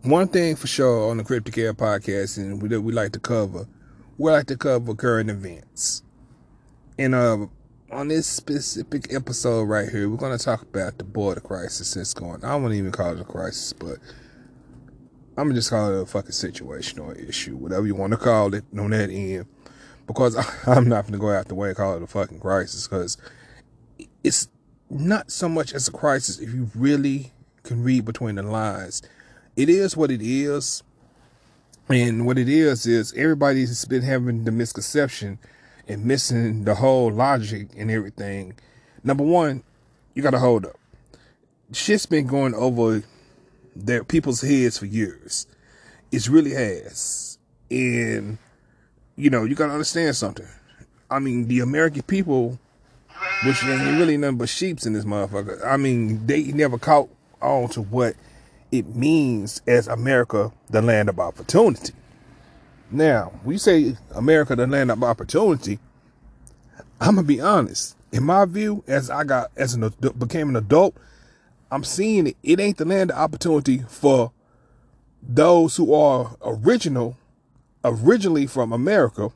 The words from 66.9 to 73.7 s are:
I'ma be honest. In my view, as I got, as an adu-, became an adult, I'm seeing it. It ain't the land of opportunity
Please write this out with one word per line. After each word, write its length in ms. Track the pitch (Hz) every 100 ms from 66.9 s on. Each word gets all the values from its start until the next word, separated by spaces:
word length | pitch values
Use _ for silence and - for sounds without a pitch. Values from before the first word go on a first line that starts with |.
| _
I'ma 220 | 214 202
be 180 | 151 131
honest. 560 | 160 202 120 - - - _
In 120 | 120
my 200 | 139 185
view, 400 | 196 185 214 208 -
as 240 | 139 123
I 140 | 139
got, 260 | 151 127 117 -
as 180 | 131
an 80 | 120
adu-, 360 | 110 - 131 120
became 300 | 120 170 151
an 80 | 123
adult, 400 | 104 147 190 - - _ _ _ _ _ _
I'm 140 | 135
seeing 440 | 127 - 214 214 147
it. 80 | -
It 180 | - 175
ain't 180 | 202 196
the 60 |
land 260 | 160 196 185
of 80 | -
opportunity 640 | 156 135 170 151 139